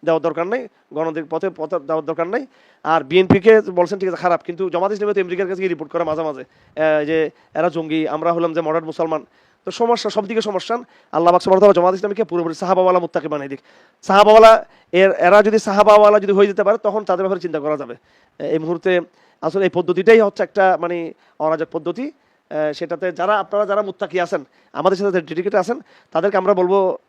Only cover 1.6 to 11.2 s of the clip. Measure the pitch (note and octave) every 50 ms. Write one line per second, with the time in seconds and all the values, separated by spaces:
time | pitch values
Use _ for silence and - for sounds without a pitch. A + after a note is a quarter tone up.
1.6 | D#3 D#3 F#3 E3+ C#3+ C#3 D#3+ D#3+ D#3 C#3+ E3 D3+ E3 F3 G3+ B3 C4+ - _ _
2.6 | _ _ _ _ _ D3 D#3+ E3 D3 C3 D#3+ F3+ F#3+ F#3 - G3+ F3 A3 A3 A3
3.6 | G#3 G#3 F#3 F3 F3+ E3 G3+ G3 F#3+ F#3+ F3 D#3+ F3 F3+ F3 D#3+ _ - E3+ D#3+
4.6 | F#3+ F#3 D#3+ E3+ F3+ G3+ G#3+ G3+ G#3 G#3 G#3 G3 F#3+ F3+ F3+ F3 G3 F3+ F#3+ F3+
5.6 | F#3+ F#3+ E3+ D3+ D#3 D3 - E3+ E3+ D#3 D#3 D#3 E3 D#3 D3 C3 B2+ _ _ _
6.6 | _ _ _ - D#3 D#3 D#3 D3+ D3 D3 D#3+ D#3+ D#3+ D3 _ _ _ _ _ D3+
7.6 | D#3+ F3+ D3 E3 D#3+ D#3 D3+ D#3+ D#3 D3+ D3 D#3 D#3+ E3+ E3+ E3+ E3+ E3+ D#3+ E3
8.6 | E3 D#3 D#3 E3 E3 D#3+ D#3 - E3+ D#3+ D#3+ D3+ B2+ _ _ _ _ _ _ _
9.6 | _ - F3+ - A#3 A#3 A#3 G#3+ - A3 - G#3 G#3 G3 A3 G#3+ A3 G#3+ G3+ F#3
10.6 | - - A3+ A#3+ B3 _ _ _ _ _ - D3+